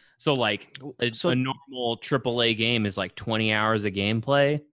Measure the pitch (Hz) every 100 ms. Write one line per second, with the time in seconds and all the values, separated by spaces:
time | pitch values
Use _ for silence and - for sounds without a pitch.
0 | _ _ - 139 113 104 - - 139 -
1 | 120 113 139 127 131 135 - 127 120 113
2 | - 139 120 120 117 110 113 120 104 98
3 | 92 - 101 110 110 107 110 110 104 98
4 | 101 113 113 139 139 147 147